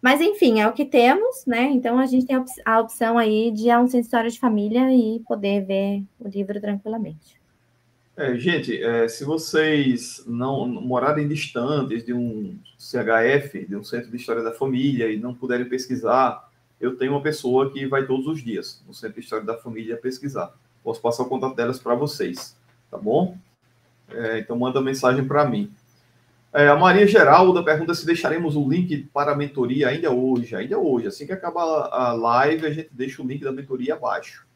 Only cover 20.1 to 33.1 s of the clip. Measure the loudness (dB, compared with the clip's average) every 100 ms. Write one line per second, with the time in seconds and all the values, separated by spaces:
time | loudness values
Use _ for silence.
20.1 | -8 -10 -8 -10 _ _ _ -8 -4 -4
21.1 | -2 -4 -2 -4 -2 -4 -4 -2 -2 -2
22.1 | -4 -6 -6 -14 _ _ _ _ -8 0
23.1 | 0 0 -6 _ _ _ _ _ _ _
24.1 | -6 -4 -4 -4 -2 0 0 -2 2 2
25.1 | 2 0 2 2 0 -6 -10 _ _ _
26.1 | _ _ _ _ 4 6 6 6 8 8
27.1 | 8 8 8 8 6 2 0 0 -4 0
28.1 | 0 0 -2 -2 -2 0 0 0 -4 -4
29.1 | -2 0 0 -4 -2 -2 2 0 0 0
30.1 | 2 2 0 -2 -6 -4 -2 0 0 -2
31.1 | -8 -10 -8 -6 -4 -2 -2 -2 -2 -2
32.1 | 0 2 4 4 2 -2 -6 -10 -8 -8